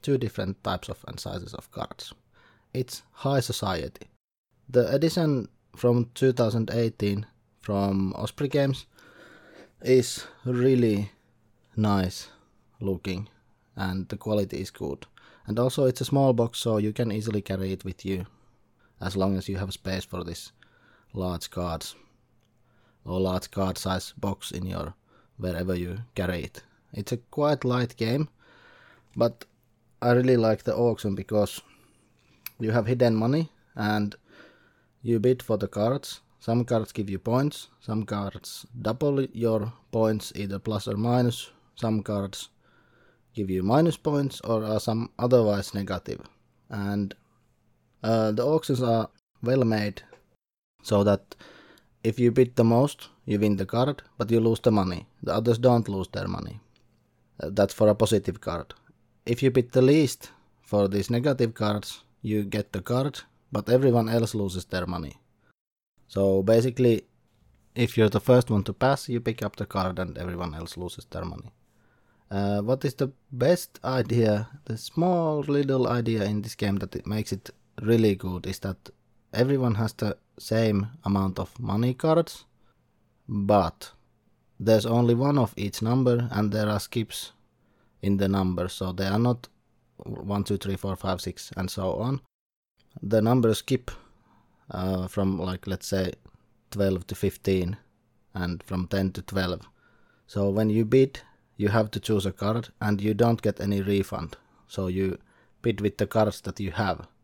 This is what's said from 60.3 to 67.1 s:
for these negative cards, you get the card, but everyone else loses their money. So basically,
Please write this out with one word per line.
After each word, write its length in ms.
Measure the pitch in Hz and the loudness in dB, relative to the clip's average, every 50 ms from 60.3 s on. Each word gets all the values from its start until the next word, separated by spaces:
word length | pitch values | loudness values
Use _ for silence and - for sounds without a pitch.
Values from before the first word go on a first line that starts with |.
| - _ _ _ _ _ | -20 _ _ _ _ _
for 260 | _ - - 104 101 | _ -2 0 2 2
these 220 | 98 98 101 98 - | 2 2 -2 -2 0
negative 460 | 120 120 127 147 135 127 123 113 113 | -2 0 2 0 2 2 0 -2 0
cards, 480 | - 107 104 104 104 101 - - - _ _ _ _ | -2 -2 0 0 -2 -4 -8 -14 -16 _ _ _ _
you 220 | - 107 107 107 104 | -6 -2 -2 -2 -2
get 300 | 98 104 107 101 _ - | -2 -4 -4 -4 _ -8
the 80 | 98 90 | -8 -4
card, 380 | - 123 127 135 147 - - - _ _ _ _ _ | -2 -2 0 0 -2 -6 -10 -18 _ _ _ _ _
but 180 | - 104 101 - | -6 -6 0 4
everyone 380 | 120 127 135 135 117 117 113 | 4 6 6 6 6 4 2
else 280 | 113 123 117 113 110 - | 2 2 0 0 0 -2
loses 300 | 107 101 95 90 95 87 | -4 -4 -4 -4 -6 -8
their 200 | _ - 92 90 | _ -4 -4 -4
money. 280 | 87 90 87 78 69 - _ _ _ _ _ _ _ _ _ _ _ _ _ _ _ _ _ _ | -2 -4 -6 -6 -10 -14 _ _ _ _ _ _ _ _ _ _ _ _ _ _ _ _ _ _
So 360 | _ - 98 98 98 95 95 95 | _ 0 2 4 4 4 4 6
basically, 640 | 101 113 117 113 131 120 123 127 120 113 104 - _ | 6 6 6 6 2 2 4 4 6 4 4 0 _